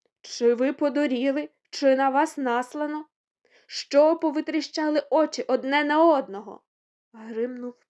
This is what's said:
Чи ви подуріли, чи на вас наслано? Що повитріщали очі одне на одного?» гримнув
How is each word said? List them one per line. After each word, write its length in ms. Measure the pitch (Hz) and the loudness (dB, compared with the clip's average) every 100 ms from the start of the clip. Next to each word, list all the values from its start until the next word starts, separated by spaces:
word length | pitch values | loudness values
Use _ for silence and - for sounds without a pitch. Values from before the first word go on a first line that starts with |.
| _ _ | _ _
Чи 320 | - - 240 | -14 -2 0
ви 200 | 240 262 | 2 0
подуріли, 760 | 294 294 269 294 247 277 269 294 _ _ | 0 -2 0 0 0 -2 -2 -6 _ _
чи 260 | - 277 262 | 0 2 4
на 140 | 269 | 2
вас 280 | 269 302 - | 2 0 -2
наслано? 680 | 254 240 254 302 294 302 311 _ _ _ _ _ - | -2 -2 -4 -8 -8 -8 -12 _ _ _ _ _ -16
Що 500 | - - 277 302 330 | -14 0 4 4 4
повитріщали 920 | 330 294 311 311 285 - 311 302 - | -2 -4 -4 -6 -6 -4 -2 -2 0
очі 340 | 311 302 - | 0 0 -2
одне 400 | - 262 262 285 | -2 -2 0 0
на 200 | 294 302 | 2 4
одного?» 580 | 330 285 190 196 202 - _ _ _ _ _ | 6 4 0 -10 -14 -20 _ _ _ _ _
гримнув 640 | 226 220 226 247 247 247 240 | -20 -10 -6 -6 -6 -12 -14